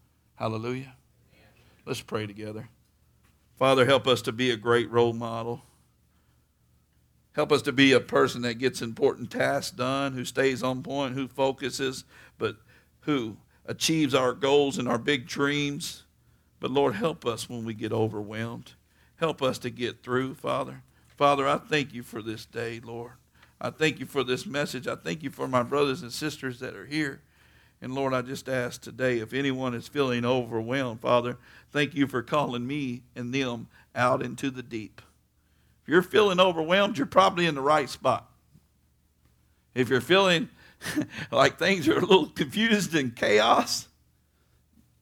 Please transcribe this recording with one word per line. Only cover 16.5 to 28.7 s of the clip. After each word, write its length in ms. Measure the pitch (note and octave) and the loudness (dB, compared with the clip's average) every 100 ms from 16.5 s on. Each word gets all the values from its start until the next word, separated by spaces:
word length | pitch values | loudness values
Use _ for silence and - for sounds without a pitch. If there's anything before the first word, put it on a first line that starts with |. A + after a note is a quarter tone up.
| _ | _
But 100 | B2+ | -2
Lord, 240 | C3+ C#3 | 2 2
help 300 | G2+ D#3+ E3 | 2 -4 -4
us 240 | B2 A2 - | -6 -6 -8
when 160 | A#2+ | -8
we 100 | A2+ | -8
get 180 | G#2+ A2 | -6 -4
overwhelmed. 800 | A2+ A2 A2 G#2 A2 A2+ A#2+ A#2+ - _ _ _ - | 0 0 -2 -8 -8 -8 -10 -16 -20 _ _ _ -4
Help 260 | E3 C#3+ | -4 0
us 160 | A#3 - | -2 -2
to 120 | B2 | -6
get 320 | A#2 A#2 - | -6 -6 -6
through, 320 | - B2+ C3 | -4 -2 -2
Father. 480 | D3+ - B2+ C3 C3 - _ _ - | -6 -4 -4 -6 -12 -20 _ _ 2
Father, 300 | C#3+ C#3 C#3 | 2 4 2
I 120 | D3 | 0
thank 360 | - D3+ C3 | 0 -2 -2
you 80 | A#2+ | -8
for 180 | A#2+ A#2 | -12 -10
this 260 | A2 A2 - | -8 -10 -10
day, 340 | A#2 A#2 A#2 | -8 -8 -8
Lord. 300 | A2+ A#2 A#2+ - _ _ _ - | -12 -14 -14 -18 _ _ _ -10
I 100 | A#2+ | -10
thank 300 | - D#3 - | -2 -2 -2
you 60 | C3 | -6
for 160 | C#3+ | -4
this 220 | B2 B2 | -2 -4
message. 420 | G#2+ C#3+ D3 C3 A#2 | -4 -6 -4 -6 -8
I 100 | B2 | -8
thank 260 | - E3+ | -8 -8
you 80 | C3+ | -8
for 180 | - C3+ | -8 -2
my 140 | B2+ | 0
brothers 400 | A#2+ C#3 C#3+ C3 | 0 0 0 -2
and 100 | A#2 | -8
sisters 480 | - D3 - C3 A#2 | -8 -8 -6 -10 -10
that 140 | B2+ | -12
are 120 | G2 F#2 | -12 -8
here. 360 | D3+ D3 C3+ _ _ _ _ _ _ | -4 -4 -8 _ _ _ _ _ _
And 140 | B2 | -10
Lord, 200 | C3 C3+ | -4 -2
I 80 | B2+ | -2
just 260 | B2 C3+ - | -4 -8 -6
ask 320 | C3 B2 | -4 -4